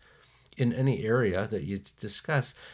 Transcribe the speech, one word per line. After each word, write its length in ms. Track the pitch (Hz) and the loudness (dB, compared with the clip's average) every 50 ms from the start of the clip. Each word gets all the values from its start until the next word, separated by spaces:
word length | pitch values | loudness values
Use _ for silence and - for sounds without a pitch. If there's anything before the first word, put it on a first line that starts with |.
| - - - - - - - _ _ - - - | -20 -20 -20 -20 -20 -20 -20 _ _ -16 -2 0
in 140 | 127 120 - | 0 2 2
any 280 | 131 131 135 117 - 104 | 2 2 2 2 2 2
area 420 | 110 117 107 - 95 87 95 104 107 | 2 2 4 4 2 2 0 0 -2
that 120 | 107 95 73 | -2 -4 -2
you 160 | 92 98 95 - - - - | -4 -6 -6 -8 -12 -14 -10
discuss. 540 | - 104 - - - - 156 135 135 - - - - - | -8 -8 -8 -6 -4 0 0 0 0 -2 -8 -16 -20 -20